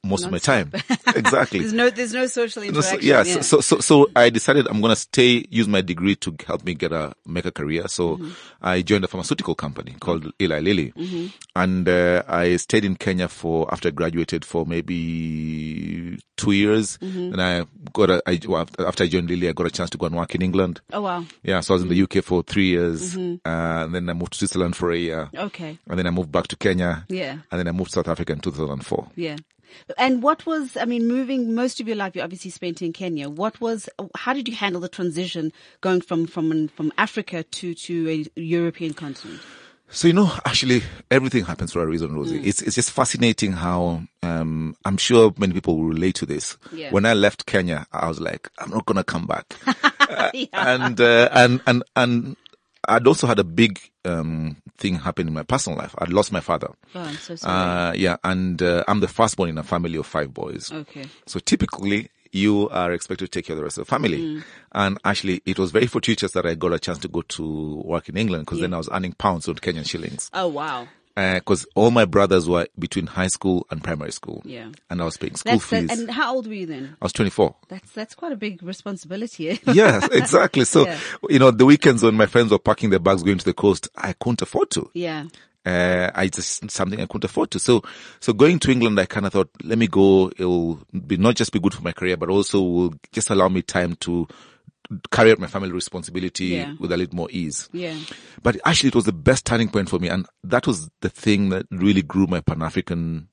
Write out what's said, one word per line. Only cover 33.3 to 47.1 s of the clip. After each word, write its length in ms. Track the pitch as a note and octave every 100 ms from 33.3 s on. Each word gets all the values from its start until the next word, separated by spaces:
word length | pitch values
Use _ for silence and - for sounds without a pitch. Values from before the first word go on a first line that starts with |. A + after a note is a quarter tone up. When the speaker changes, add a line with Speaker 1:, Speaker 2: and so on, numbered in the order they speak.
| D3+ G#3+ -
Speaker 2:
was, 280 | A#3 A3+ - - G3
how 180 | - -
did 160 | C4+ A#3
you 60 |
handle 260 | A3+ G3+ F3
the 80 | F3+
transition 640 | - F3 D#3 F3+ E3+ D#3+ _ - _
going 200 | F#3+ F3+
from, 260 | F3 E3+ E3
from, 420 | F3 D#3+ D#3+ D#3
from 240 | - D#3 -
Africa 460 | G#3+ - F#3+ F3
to, 320 | D#3+ - F3+
to 340 | E3 - E3+ D#3+ D#3+ D3+ -
a 40 |
European 540 | E3 E3+ E3+ - E3
continent? 460 | D3 D3+ C3+ - C#3+ - - - _ _
Speaker 1:
So, 200 | - E3+
you 60 |
know, 180 | E3+ G3 C3+
actually, 380 | - A#2+ C3 B2 - - -
everything 340 | C3 C3 B2+
happens 280 | E2+ E2 F2
for 100 | F2
a 40 | D#2+
reason, 280 | E2 D#2+
Rosie. 240 | D2+ C#2+ D2
Speaker 2:
Mm. 60 | G2
Speaker 1:
It's, 160 | -
it's 120 | - A2+
just 140 | B2
fascinating 600 | - B2+ - A#2+ A2 G#2
how, 500 | F2+ F2 F2+ F2 E2 F2 _
um, 540 | F2 E2 D#2+ D#2+ D#2+ -
I'm 120 | G2 G2
sure 380 | - A#2+ A2 F#2
many 160 | G2
people 240 | F#2 F#2 D#2+
will 80 |
relate 300 | D#2+ D#2+ F#2 -
to 100 | D2
this. 300 | D2 - - -
Speaker 2:
Yeah. 180 | D#3+ -
Speaker 1:
When 140 | G2+
I 80 | G#2+